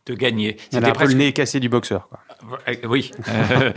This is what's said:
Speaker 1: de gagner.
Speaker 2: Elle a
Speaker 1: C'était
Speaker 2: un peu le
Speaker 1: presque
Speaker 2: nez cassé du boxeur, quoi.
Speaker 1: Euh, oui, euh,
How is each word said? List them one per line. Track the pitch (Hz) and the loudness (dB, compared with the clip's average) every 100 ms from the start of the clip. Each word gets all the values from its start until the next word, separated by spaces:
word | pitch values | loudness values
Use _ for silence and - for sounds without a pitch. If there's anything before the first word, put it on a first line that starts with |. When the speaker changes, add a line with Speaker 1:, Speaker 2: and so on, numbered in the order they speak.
| - | -12
Speaker 1:
de | 110 | -2
gagner. | 123 110 107 | 0 0 -2
Speaker 2:
Elle | 107 | -6
a | |
Speaker 1:
C'était | - 127 | -6 0
Speaker 2:
un | |
peu | 117 | 2
le | |
Speaker 1:
presque | 117 151 131 | 4 4 4
Speaker 2:
nez | 143 | 2
cassé | 135 135 139 | 2 -2 0
du | 123 | 0
boxeur, | 120 - 98 - | 0 0 -6 -6
quoi. | - - - 117 127 - | -20 -20 -20 -16 -12 -8
Speaker 1:
Euh, | 120 117 | -8 -2
oui, | 131 - - 110 | -2 -2 -8 -4
euh, | 110 110 127 131 | 0 2 4 2